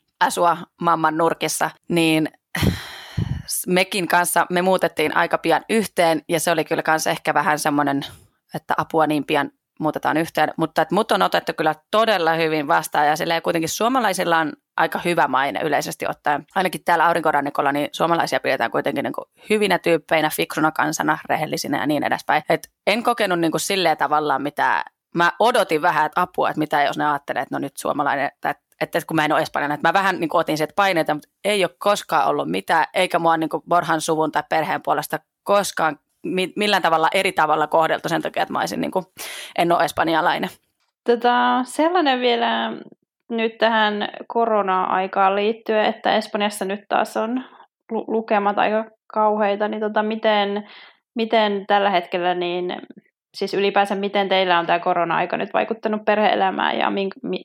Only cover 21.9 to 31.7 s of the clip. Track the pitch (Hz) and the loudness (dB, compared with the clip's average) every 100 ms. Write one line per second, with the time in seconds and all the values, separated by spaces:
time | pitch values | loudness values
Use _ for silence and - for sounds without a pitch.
21.9 | 147 - 127 - 147 - 160 - _ - | -2 -2 -2 0 -2 0 -2 -4 _ -2
22.9 | 214 233 240 202 175 165 160 - 196 170 | -2 0 0 0 0 0 -2 -2 0 0
23.9 | 156 143 151 151 135 139 - 131 92 - | 0 0 0 0 -2 -4 -2 0 0 -4
24.9 | - _ 165 170 - 220 240 185 156 175 | -12 _ 0 0 2 2 2 2 0 2
25.9 | 156 151 - 180 - 143 151 156 151 143 | 2 0 0 -2 -2 -2 -2 -2 0 0
26.9 | 151 147 143 - 123 131 143 139 - - | 0 -2 -2 -4 -6 -6 -6 -8 -6 -4
27.9 | 143 143 139 139 - - 143 _ - 160 | -2 -2 -2 -4 -4 -6 -6 _ -8 -4
28.9 | 170 - 160 151 151 156 135 143 147 165 | -4 -2 0 2 2 0 -2 -4 -2 0
29.9 | 175 190 180 160 175 160 151 151 - 196 | 2 0 0 0 0 0 -2 -2 0 0
30.9 | 175 156 151 - _ 196 208 175 | 2 0 -4 -8 _ -2 0 0